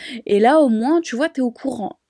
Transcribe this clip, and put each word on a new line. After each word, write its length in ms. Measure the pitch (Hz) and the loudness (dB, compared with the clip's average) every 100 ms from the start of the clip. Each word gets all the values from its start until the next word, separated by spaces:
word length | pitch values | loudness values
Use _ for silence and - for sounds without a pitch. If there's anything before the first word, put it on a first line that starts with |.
| - 233 - | -8 -12 -2
Et 140 | 202 | 2
là, 200 | 226 311 | 4 4
au 100 | 269 | 4
moins, 320 | 220 247 339 | 2 2 0
tu 140 | 339 240 | 0 -4
vois, 140 | 320 | -4
t'es 120 | 269 | -2
au 100 | 247 | -4
courant. 460 | 240 262 240 190 - _ | -4 -10 -8 -10 -12 _